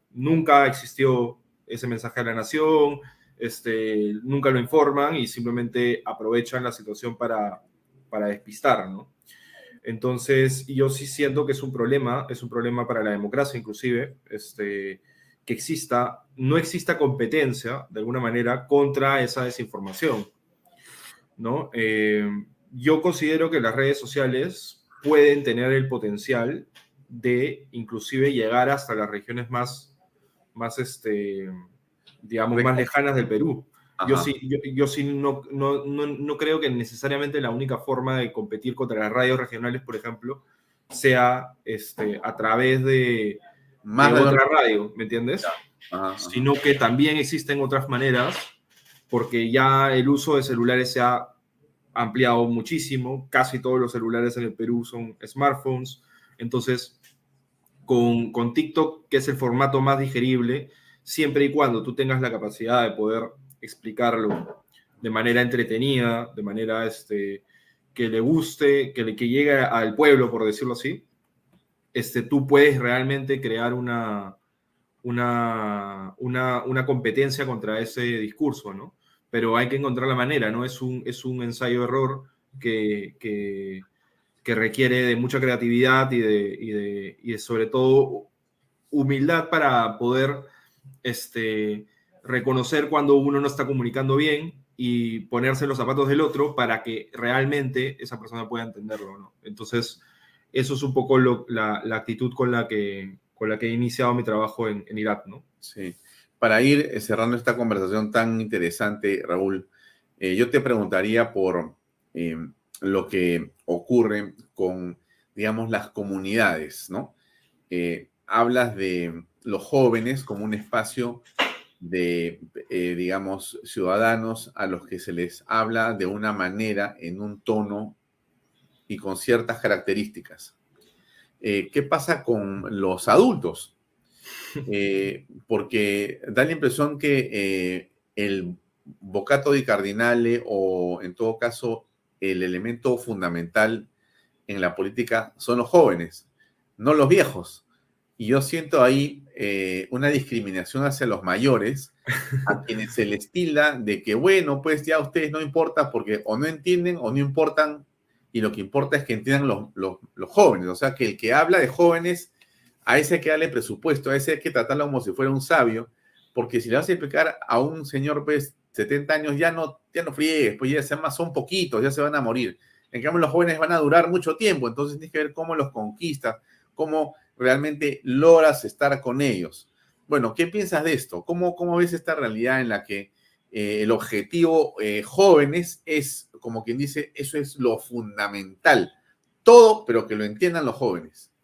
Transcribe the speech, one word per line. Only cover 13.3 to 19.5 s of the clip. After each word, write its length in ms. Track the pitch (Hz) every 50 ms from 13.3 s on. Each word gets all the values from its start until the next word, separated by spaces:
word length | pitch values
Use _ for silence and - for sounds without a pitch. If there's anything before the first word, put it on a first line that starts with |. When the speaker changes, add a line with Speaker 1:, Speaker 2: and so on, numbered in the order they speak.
| - 139 143 143 131 117
Speaker 1:
inclusive, 580 | 107 110 107 - - 123 120 117 139 143 - _ _ -
este, 720 | 107 107 - - - - 104 101 101 98 98 98 95 - _ _ _ _ _ _ _ _ _
que 80 | - 117
exista, 720 | - - - 160 135 - - 123 120 123 120 - - _ _ _
no 220 | 131 131 131 160 165
exista 400 | 160 - - 170 - - 165 -
competencia, 880 | 147 131 127 117 117 107 147 156 143 127 110 - - 113 131 143 - -
de 120 | - 107
alguna 200 | 107 120 127 131
manera, 460 | 123 113 117 120 117 120 123 127 -
contra 560 | - 143 143 143 139 135 135 135 135 135 135 123
esa 220 | 120 - 131 123
desinformación, 840 | 123